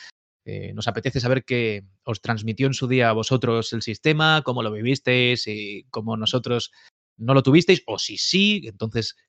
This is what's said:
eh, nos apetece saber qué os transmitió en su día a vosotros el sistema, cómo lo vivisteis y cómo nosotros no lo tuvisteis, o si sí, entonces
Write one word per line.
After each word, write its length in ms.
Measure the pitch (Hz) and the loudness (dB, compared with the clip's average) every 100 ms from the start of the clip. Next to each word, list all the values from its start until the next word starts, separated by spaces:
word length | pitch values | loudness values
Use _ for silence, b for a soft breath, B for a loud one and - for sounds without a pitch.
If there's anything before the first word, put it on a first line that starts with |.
| B - _ _ | B -20 _ _
eh, 280 | - 101 98 | -12 -10 -10
nos 120 | 104 107 | -8 -6
apetece 320 | - 135 127 | -4 -4 -2
saber 240 | 120 131 | 0 0
qué 400 | - 123 113 101 98 _ | 0 -2 -2 -4 -10 _
os 160 | - 107 | -8 -6
transmitió 460 | 120 113 110 107 135 | -2 -2 -2 -2 -2
en 80 | |
su 140 | 131 123 | 0 0
día 200 | 127 117 | 2 4
a 40 | |
vosotros 600 | 110 110 131 120 113 110 | 2 0 0 0 -2 -2
el 100 | 113 | -6
sistema, 600 | 117 104 156 156 156 156 | -6 -4 0 2 2 2
cómo 180 | 135 123 | 0 -2
lo 80 | 110 | -4
vivisteis 760 | 107 117 135 - 123 123 120 113 | -2 -2 0 2 2 2 0 -4
y 380 | 107 101 101 - | -8 -8 -12 -10
cómo 260 | 117 110 110 | -8 -4 -4
nosotros 560 | 110 127 117 120 - b b _ _ - | -2 -2 0 -4 -4 b b _ _ -6
no 140 | 113 | 2
lo 100 | 135 | 4
tuvisteis, 400 | 131 160 170 185 - | 8 6 6 2 0
o 120 | 104 | -6
si 200 | - 98 | -6 -4
sí, 440 | - 196 202 208 113 | 0 2 2 0 -4
entonces 500 | 101 113 117 107 - | -8 -4 -4 -4 -8